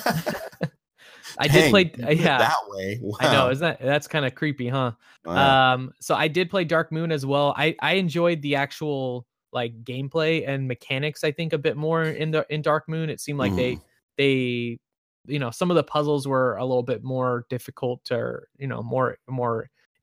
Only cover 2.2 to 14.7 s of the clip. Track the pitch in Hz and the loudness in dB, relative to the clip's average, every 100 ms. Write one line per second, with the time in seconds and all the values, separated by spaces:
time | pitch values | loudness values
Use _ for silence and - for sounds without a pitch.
2.2 | 170 131 117 147 101 98 95 113 98 107 | 4 4 4 2 -2 -6 -6 -6 -6 0
3.2 | 139 135 127 135 165 - 131 147 - 156 | 4 4 4 2 -2 -2 0 -2 -2 -2
4.2 | 131 - 156 135 120 135 123 113 _ _ | -2 -2 -4 -2 -4 -2 -2 -4 _ _
5.2 | 82 90 139 131 131 127 131 - - 135 | -4 2 4 6 6 2 -2 -10 -2 0
6.2 | 156 175 180 202 165 165 160 160 170 156 | 0 0 0 -2 0 0 0 -4 -2 -2
7.2 | 135 139 143 - 156 165 147 185 180 170 | 0 2 2 2 0 0 0 0 0 2
8.2 | 170 165 143 139 139 - 151 139 131 123 | 0 0 -2 -2 -2 -4 -4 -2 -4 -6
9.2 | 120 _ _ 123 120 113 117 127 139 160 | -10 _ _ -6 -6 -8 -10 -8 -4 0
10.2 | 156 160 135 139 131 123 - 135 151 - | 0 0 0 -4 -4 -6 -6 -4 -4 -4
11.2 | 156 147 160 156 147 139 156 165 160 147 | -4 -4 -4 -2 -2 -2 0 0 0 -2
12.2 | 156 156 - 151 151 156 - 160 160 - | -2 -2 -2 -2 0 0 0 -4 -4 -6
13.2 | - 143 127 95 127 117 - _ _ - | -6 -2 0 0 0 -2 -10 _ _ 0
14.2 | 139 135 127 120 120 | 2 4 0 -2 -4